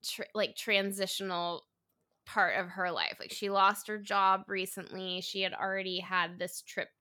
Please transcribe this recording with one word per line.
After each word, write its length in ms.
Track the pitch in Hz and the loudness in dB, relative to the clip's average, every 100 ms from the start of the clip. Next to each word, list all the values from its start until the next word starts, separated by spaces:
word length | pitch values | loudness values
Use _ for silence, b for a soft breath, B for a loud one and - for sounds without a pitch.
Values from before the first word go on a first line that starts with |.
| - | -8
tr-, 180 | - - 170 | -8 -6 -2
like, 200 | 127 - | -2 -2
transitional 1080 | - 202 196 196 190 - 190 175 175 170 - _ _ _ _ _ - | 2 4 4 0 -2 -2 -2 0 0 -4 -10 _ _ _ _ _ -2
part 340 | 214 180 - | 2 4 4
of 100 | 180 | -2
her 200 | 190 180 | -2 0
life. 260 | 160 - - | 0 0 -2
Like, 120 | - | -10
she 160 | - 202 | -4 0
lost 380 | 196 190 208 - | 6 6 4 -4
her 100 | 214 | -6
job 460 | 202 202 190 190 202 | 0 4 6 4 2
recently, 720 | 196 190 - - 190 185 180 | -4 -4 -6 -8 -6 -4 -4
she 200 | 180 196 | -4 -2
had 120 | 190 | -2
already 460 | - 190 190 185 180 | 0 -2 -2 -2 -4
had 400 | 175 180 170 180 | 0 0 0 -2
this 220 | 180 - | -6 -8
trip 260 | - - - _ | -8 -6 -6 _